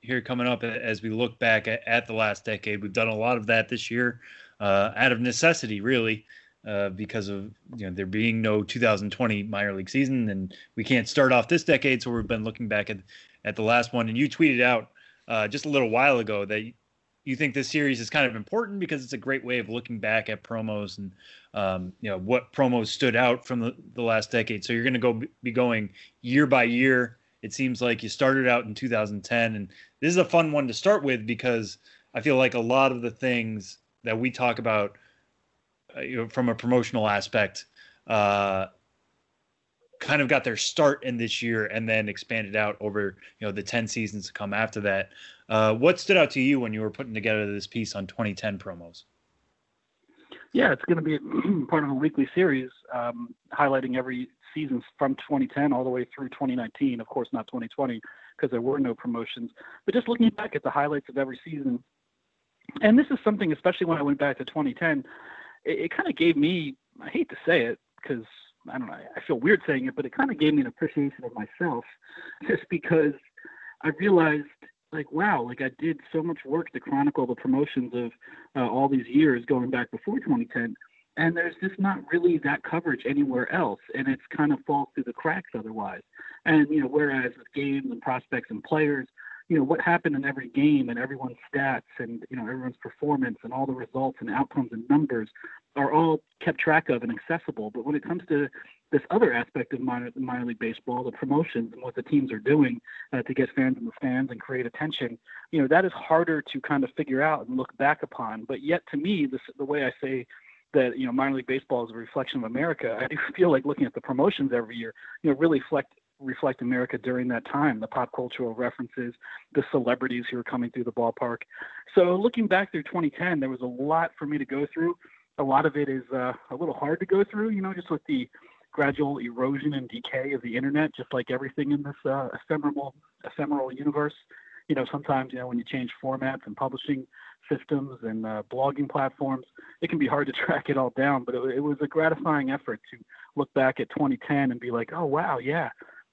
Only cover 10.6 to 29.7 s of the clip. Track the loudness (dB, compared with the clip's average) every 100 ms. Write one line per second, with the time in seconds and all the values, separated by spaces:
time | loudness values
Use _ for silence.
10.6 | -14 -6 0 2 2 4 6 6 4 2
11.6 | 4 2 4 0 -2 -4 -2 -2 -4 -6
12.6 | -2 -2 -2 -8 -14 -20 -20 _ -8 -2
13.6 | 2 4 2 0 0 0 0 4 4 6
14.6 | 4 4 0 _ _ _ -4 -2 -2 -2
15.6 | 0 2 4 4 4 4 2 -2 -2 -4
16.6 | -6 -14 _ _ _ _ -6 -2 -2 -2
17.6 | -2 0 0 0 -2 2 2 0 -6 -4
18.6 | -4 -6 -6 -6 -6 -8 -4 -4 -2 -4
19.6 | -4 -6 -6 -6 0 0 -2 -8 -6 -6
20.6 | -4 -4 -6 -10 -12 -14 -20 -20 _ -2
21.6 | -2 -2 -6 -8 -6 -4 2 0 0 2
22.6 | 2 2 0 0 2 4 4 2 -2 -4
23.6 | -4 -6 -14 -4 0 0 2 0 0 -4
24.6 | -2 -2 0 2 2 2 -4 _ -4 0
25.6 | 2 2 -2 -10 -20 _ 2 4 6 6
26.6 | 4 4 4 4 2 -4 _ _ -10 -4
27.6 | -2 0 0 0 -4 0 2 4 4 2
28.6 | 0 -6 -2 0 0 -4 -2 0 0 -2
29.6 | -8